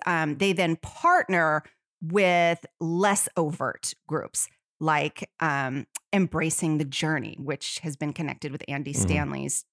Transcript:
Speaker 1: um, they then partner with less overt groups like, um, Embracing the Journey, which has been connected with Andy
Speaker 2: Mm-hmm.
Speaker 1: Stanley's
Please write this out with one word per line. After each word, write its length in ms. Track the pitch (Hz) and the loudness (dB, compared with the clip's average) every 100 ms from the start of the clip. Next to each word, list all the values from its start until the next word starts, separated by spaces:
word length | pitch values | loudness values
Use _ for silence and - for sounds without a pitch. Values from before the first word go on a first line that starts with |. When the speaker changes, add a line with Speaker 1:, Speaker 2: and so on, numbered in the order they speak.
| - | 0
Speaker 1:
um, 320 | 170 156 147 | 0 0 2
they 140 | 196 | 2
then 240 | 185 170 165 | 4 2 0
partner 880 | - - 339 359 - 185 160 151 - _ _ _ | -4 0 4 4 4 2 4 2 -2 _ _ _
with 640 | 160 190 185 175 170 170 - _ | -2 4 4 6 4 2 -6 _
less 500 | 165 170 202 202 - - | -2 2 2 2 0 0
overt 560 | 156 - 131 - - - - | -2 -2 -4 -4 -8 -10 -6
groups 440 | 151 - - - _ _ _ | -6 -4 -4 -4 _ _ _
like, 500 | 156 151 147 - - _ | 0 2 0 -6 -16 _
um, 480 | 160 139 131 135 - - _ | -2 -2 -2 -4 -8 -12 _
Embracing 640 | 196 180 160 160 - 165 151 | 2 2 2 0 0 0 0
the 80 | 143 | 0
Journey, 520 | 135 156 156 110 - | -2 -2 -2 -4 -10
which 400 | 139 143 - - | -8 -6 -6 -8
has 160 | 165 139 | -8 -4
been 160 | 151 | -6
connected 400 | 147 156 123 147 | -4 -6 -6 -8
with 120 | 135 - | -10 -6
Andy 240 | 139 139 | -6 -4
Speaker 2:
Mm-hmm. 100 | 143 | 0
Speaker 1:
Stanley's 640 | 95 90 143 69 69 - - | 2 2 0 -4 -4 -6 -6